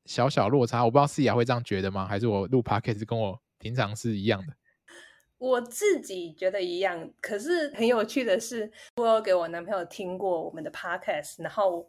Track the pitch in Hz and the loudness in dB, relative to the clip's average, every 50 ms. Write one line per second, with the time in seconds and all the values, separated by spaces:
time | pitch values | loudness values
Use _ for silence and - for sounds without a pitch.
0 | _ - - - 120 139 - 143 101 104 135 143 120 113 - 117 123 113 117 143 | _ -6 -2 0 0 2 2 2 2 4 4 4 2 2 2 2 2 4 6 6
1 | 143 143 - - 135 113 104 120 117 123 123 120 117 - 104 95 95 95 98 98 | 4 4 2 2 2 4 4 4 2 2 0 -2 -2 -2 -2 -2 0 -2 -2 -2
2 | 95 95 104 101 117 117 104 98 98 92 131 127 110 - 107 104 - - 110 104 | -2 -2 -2 0 0 0 0 0 0 2 2 2 2 2 0 0 2 0 -4 -4
3 | 110 - 117 113 110 98 95 - _ _ _ _ - 107 123 127 113 101 104 - | -4 -4 -2 -2 -2 -2 -4 -8 _ _ _ _ -8 -4 -2 0 0 -2 -2 -4
4 | - 120 107 98 95 113 107 95 95 147 - _ _ _ _ _ _ - - - | -2 -2 -2 0 0 0 0 0 -2 -10 -14 _ _ _ _ _ _ -20 -20 -20
5 | - - _ _ _ _ _ _ 247 254 254 247 233 240 - - 415 415 370 - | -20 -20 _ _ _ _ _ _ 0 0 2 0 0 -4 -4 0 2 2 2 2
6 | - - 190 180 170 165 160 - 190 185 190 202 180 175 175 175 190 185 175 165 | 0 -6 -8 -8 -8 -10 -6 -4 -2 -2 0 0 -2 -2 0 0 0 0 -2 -4
7 | 165 - - _ - - 220 202 226 320 349 - - 277 - 196 226 233 247 220 | -8 -12 -12 _ -8 -6 -6 -4 -2 0 0 0 0 -2 -2 2 2 4 4 4
8 | 208 220 - 277 247 220 185 226 226 - 247 226 208 214 - - - - _ - | 2 0 0 0 2 2 2 0 0 -4 -6 -8 -8 -8 -10 -18 -20 -10 _ 0
9 | 240 226 226 220 214 196 180 175 170 165 170 170 170 190 208 190 170 170 - - | 4 4 4 4 4 4 2 2 2 -2 -4 -8 -6 -4 -4 -4 -4 -6 -10 -8
10 | 196 180 185 185 202 190 175 160 160 170 - 214 208 - - - - 180 175 185 | -8 -6 -6 -4 -2 -2 0 -2 -2 -6 -8 -10 -10 -10 -10 -8 -6 -6 -6 -4
11 | - 214 185 196 190 - - - 165 156 - 220 202 190 175 170 170 | -4 -4 -4 -4 -6 -8 -10 -10 -10 -4 0 0 2 2 0 -2 -6